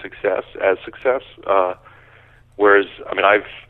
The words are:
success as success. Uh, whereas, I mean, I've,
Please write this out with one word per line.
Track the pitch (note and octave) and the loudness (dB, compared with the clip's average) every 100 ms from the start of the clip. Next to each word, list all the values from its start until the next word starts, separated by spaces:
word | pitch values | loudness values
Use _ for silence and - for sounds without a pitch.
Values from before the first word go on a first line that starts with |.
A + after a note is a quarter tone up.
success | F#2+ - G2+ F#2 - - | -16 -6 -4 -4 -8 -4
as | G2 F#2 - | -2 -2 -6
success. | - C3 C3 - - - | -6 -4 -4 -6 -12 -2
Uh, | G2 F2+ F2+ - - - - _ _ _ - | 0 0 -4 -16 -20 -20 -20 _ _ _ 0
whereas, | G3+ G3+ G3 - - | 4 4 2 -8 -10
I | |
mean, | G2 G2 | -2 2
I've, | G#2 - - | 2 -2 -18